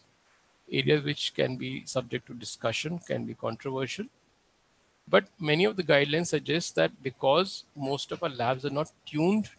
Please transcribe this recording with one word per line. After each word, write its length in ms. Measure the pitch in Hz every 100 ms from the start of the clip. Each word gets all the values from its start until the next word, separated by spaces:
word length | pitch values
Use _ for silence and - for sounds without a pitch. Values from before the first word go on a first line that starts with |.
| _ _ _ _ _ _ -
areas 320 | 139 135 151
which 300 | 143 143 - -
can 220 | 131 127
be 260 | 131 131 -
subject 420 | 131 117 127 -
to 60 |
discussion, 680 | 123 110 - 117 113 156 175
can 260 | - 127 117
be 80 |
controversial. 720 | 117 117 113 135 131 131 - 254 _ _ _ _ _ _ _ _ _ -
But 160 | 196 202 -
many 260 | 151 156 208
of 100 | 196
the 80 |
guidelines 440 | 156 143 143 160 170
suggest 480 | 151 135 160 - 160
that 280 | 160 -
because 640 | 135 - 135 156 190 - - 147
most 380 | 135 139 -
of 100 | 156
our 60 | 165
labs 340 | 123 120 131
are 60 | 143
not 200 | 139 156 _ -
tuned 440 | 147 175 214 202